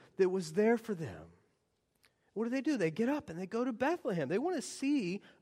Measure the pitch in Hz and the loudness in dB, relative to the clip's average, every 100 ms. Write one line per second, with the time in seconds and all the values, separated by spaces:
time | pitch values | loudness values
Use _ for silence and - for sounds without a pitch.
0 | - - 185 185 160 160 214 233 226 185 | -10 2 2 2 0 2 4 4 0 -6
1 | 135 85 85 - _ _ _ _ _ _ | -6 -10 -16 -20 _ _ _ _ _ _
2 | _ _ _ 196 233 262 262 269 165 151 | _ _ _ -4 -2 0 0 2 2 2
3 | 233 294 - 165 185 226 254 214 269 339 | 0 0 -4 -8 -4 -2 -2 0 0 0
4 | 269 175 135 190 320 349 - - 269 294 | 0 0 0 0 0 -2 -6 -4 0 0
5 | 175 196 - - | 0 -4 -8 -6